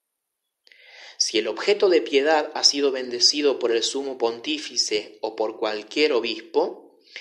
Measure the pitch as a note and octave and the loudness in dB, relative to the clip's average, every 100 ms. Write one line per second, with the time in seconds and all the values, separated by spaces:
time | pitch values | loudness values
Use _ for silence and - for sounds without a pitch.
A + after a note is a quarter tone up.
0 | _ _ _ _ _ _ _ _ - - | _ _ _ _ _ _ _ _ -20 -20
1 | - - - G#2+ A2 G#2+ - G3+ F#3+ E3 | -10 -4 -2 0 -2 -2 0 2 4 4
2 | - C#3 C#3+ D#3+ D3+ - A#2+ C#3+ C#3 C3 | 4 2 4 2 0 0 0 2 0 0
3 | B2+ A#2+ - D3 C#3+ B2 A#2 A#2 A2+ C3+ | -4 0 2 4 2 2 2 2 0 -4
4 | C#3 C3 A#2 A#2 C#3 D3+ - B2 - G#2+ | -6 -2 -2 -2 -6 -6 -6 -4 -2 -2
5 | G#2 - A2 - A2 A2 A2 G#2+ G#2 D3 | -4 -8 -8 -4 -4 -2 -4 -4 -4 0
6 | D3+ B2+ A#2 G#2+ - C#3+ F#3 - - _ | 2 2 0 -6 -4 -2 -2 -4 -16 _
7 | _ - | _ -20